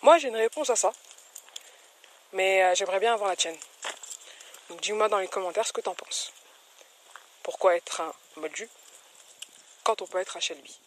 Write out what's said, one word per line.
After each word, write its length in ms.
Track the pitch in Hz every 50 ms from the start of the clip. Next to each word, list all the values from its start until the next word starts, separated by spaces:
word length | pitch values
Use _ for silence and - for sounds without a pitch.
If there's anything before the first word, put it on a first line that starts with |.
Moi, 160 | - 254 320
j'ai 100 | 339 285
une 80 | 262 220
réponse 340 | 226 220 233 - 302 302 254
à 60 | 233
ça. 160 | - - 185 220 - - - - - - - - - - - - - - - - - - - _ _ - - - - _ _ -
Mais, 280 | 190 190 190 190 190
euh, 140 | 185 185 180
j'aimerais 240 | 180 196 180 185 196
bien 140 | 196 233 233
avoir 160 | 214 208 196
la 80 | 180
tienne. 180 | - - 165 165 - - - - - - - - - - - - - - - - - - - - - -
Donc 140 | - 170 170
dis-moi 260 | - 196 214 214 214
dans 120 | 214 214 202
les 100 | 190 175
commentaires 360 | - 202 190 180 165 208 220
ce 60 | -
que 80 | - -
t'en 160 | - 202 180
penses. 380 | - - - - - - - - - _ - - - _ _ - - - _ _ _ _ - - - - _ - _ -
Pourquoi 300 | - - - - 185 175
être 240 | 170 - - - -
un 120 | 165 160 151 - _ _ -
moldu 340 | 156 156 156 - - 214 233 - - - - - - - - - - - - - _ - - - - - - - _ -
quand 160 | - 220 -
on 40 | 190
peut 140 | 175 - 185
être 160 | 190 - -
un 60 | 175
Shelby ? 360 | - - 170 143 131 - - - _